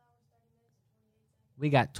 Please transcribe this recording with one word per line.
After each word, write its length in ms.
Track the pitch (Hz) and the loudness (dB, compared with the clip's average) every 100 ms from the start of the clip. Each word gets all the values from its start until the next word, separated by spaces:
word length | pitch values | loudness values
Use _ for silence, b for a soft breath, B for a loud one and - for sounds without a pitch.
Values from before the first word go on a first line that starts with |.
| 240 240 233 226 226 226 233 _ _ _ _ _ _ _ _ - | _ _ _ _ _ _ _ _ _ _ _ _ _ _ _ -8
We 120 | 147 | 0
got 240 | 139 - - | 2 2 -4